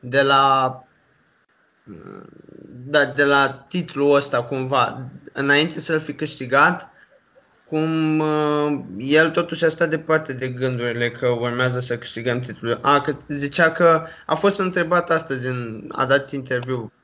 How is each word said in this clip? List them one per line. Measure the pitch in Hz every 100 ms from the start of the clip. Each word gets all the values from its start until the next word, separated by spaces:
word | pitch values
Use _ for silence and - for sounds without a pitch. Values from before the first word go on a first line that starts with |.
de | 127 139
la, | 139 135 139 135 131 - _ _ _ _ _ _ _ _ _ _ - 87 50 50 - - - - - 123 127
da, | 147
de | 139 135
la | 143 143 135 135 -
titlul | 185 165 135 143
ăsta | 143 139 123
cumva. | 123 135 131 135 117 127 127 - -
Înainte | - 139 143 160 160
să-l | - 156
fi | 156
câștigat, | 139 151 - 127 139 160 180 - _ _ _ _ _ _ _ _
cum, | 156 160 160 156 156
uh, | 156 151 151 147 147 143 123 92
el | 131 151 165
totuși | 160 170 160
a | 165
stat | 156 165
departe | 156 156 156 156
de | 131 127
gândurile | 123 127 127 120 117 120
că | 117 127
urmează | 120 120 120 127 123
să | 123 117
câștigăm | - - 120 120
titlul. | 123 107 117 117
A, | 139 143
că | 139 139 -
zicea | 143 143 143 165
că | 165 175 160 160 - -
a |
fost | 151 202 196
întrebat | 185 185 165 175 170
astăzi, | 160 160 135 123
în, | 127 117 110 -
a | - 131
dat | 135 135
interviu | 139 131 127 123 127 110 _